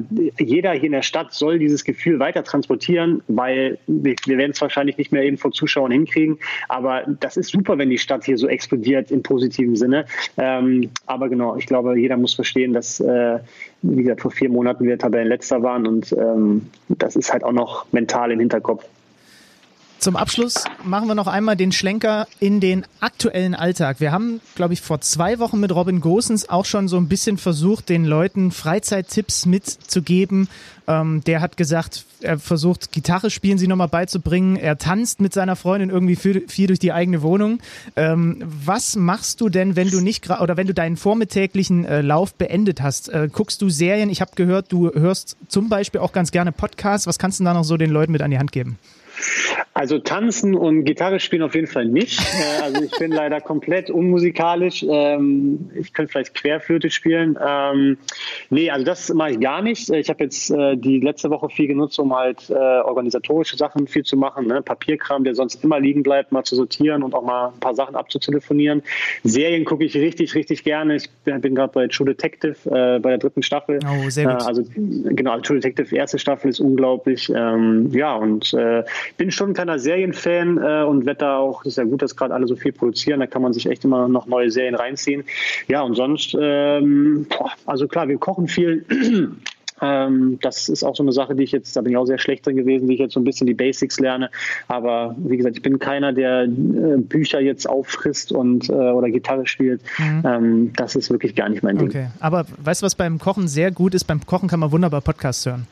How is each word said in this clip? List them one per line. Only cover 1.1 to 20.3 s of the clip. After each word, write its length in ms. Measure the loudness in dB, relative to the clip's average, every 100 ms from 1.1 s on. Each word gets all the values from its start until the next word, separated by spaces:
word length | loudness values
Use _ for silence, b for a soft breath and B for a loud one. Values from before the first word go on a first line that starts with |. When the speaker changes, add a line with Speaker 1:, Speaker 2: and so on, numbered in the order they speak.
| -4 -6
Speaker 1:
soll 260 | -2 0 2
dieses 260 | 2 0 -2
Gefühl 340 | -2 0 2
weiter 240 | 2 -2
transportieren, 800 | -2 -2 0 -2 0 2 2 0 0
weil 480 | -2 0 0 -2 -4 -2
wir, 280 | 0 0 0 0
wir 120 | 0
werden's 220 | 0 0
wahrscheinlich 380 | -2 0 0 -2
nicht 160 | 0
mehr 100 | 2
eben 140 | 2 0
vor 160 | -2
Zuschauern 380 | -2 -2 0 2
hinkriegen, 480 | 2 2 2 2 0 B B -6
aber 360 | -4 -2 -2 -2 -4
das 160 | -4 -4
ist 140 | -2
super, 260 | 0 2 2
wenn 120 | 2
die 100 | 0
Stadt 260 | 0 -2 0
hier 120 | 0
so 120 | 2
explodiert 640 | 0 -2 0 2 2 2
im 120 | -2
positiven 540 | 0 0 0 0 2 2
Sinne. 280 | 2 2 0 B B -2
Ähm, 520 | -2 2 2 2 0 -6 -8
aber 240 | -4 -2
genau, 260 | 0 -2 -2
ich 120 | 0
glaube, 240 | 2 2 2
jeder 160 | 2 2
muss 160 | 0
verstehen, 400 | -2 -2 0 0
dass, 260 | 0 -2 -2
äh, 380 | 0 2 2 -2 -6 B B _
wie 180 | 0 2
gesagt, 200 | 2 0
vor 100 | -4
vier 180 | -2 0
Monaten 360 | 2 0 0 0
wir 120 | 0
Tabellenletzter 640 | 0 0 0 0 0 0
waren 240 | 0 0 0
und, 260 | 0 0
ähm, 540 | 0 2 2 2 2 -2 -10 -4
das 260 | 0 2 2
ist 160 | 0
halt 120 | 0
auch 80 | 0
noch 340 | 0 0 -6 -2
mental 400 | 0 0 0 0
im 80 | 2
Hinterkopf. 440 | 2 2 0 -4 -6 _ _ b b b b b _ _ _ -4
Speaker 2:
Zum 160 | -2 0
Abschluss 500 | -2